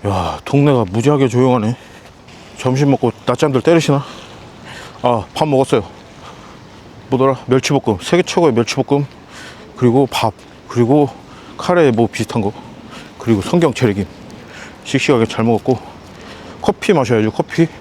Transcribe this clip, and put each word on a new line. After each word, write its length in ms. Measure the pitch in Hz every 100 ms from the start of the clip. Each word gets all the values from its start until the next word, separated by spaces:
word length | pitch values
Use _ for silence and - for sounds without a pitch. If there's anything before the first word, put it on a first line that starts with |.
| 101
야, 320 | 95 90 - -
동네가 400 | 139 147 131 98
무지하게 380 | 107 131 147 131
조용하네. 480 | 120 127 123 107 123 - - - - - - - -
점심 340 | 127 131 143
먹고 200 | 131 120 - -
낮잠들 360 | 123 151 131
때리시나? 420 | 156 170 151 139 - - - - - - - - - -
아, 220 | 123 117 95
밥 140 | - 156
먹었어요. 360 | 135 131 123 90 - - - - - - - - - - - -
뭐더라? 280 | 127 135 127 -
멸치볶음. 540 | 127 - 143 - 98
세계 220 | - 170
최고의 300 | 175 - 165
멸치볶음. 520 | 117 117 - 127 143 143 - - - - - - -
그리고 280 | 123 123 135
밥. 220 | - 110 - - - -
그리고 420 | 117 117 147 143 - - - - -
카레 340 | - 175 147
뭐 160 | 113 113
비슷한 300 | - 107 117
거. 100 | 101 - - - - - - -
그리고 240 | - 104
성경 320 | - 175 165
차리김. 320 | - 117 98 98 - - - - - - -
씩씩하게 420 | - 135 - 127 113
잘 180 | - 113
먹었고 340 | 113 - 123 - - - - - - - -
커피 300 | - 202 -
마셔야죠. 380 | 170 110 113 107
커피. 360 | - - - 165 -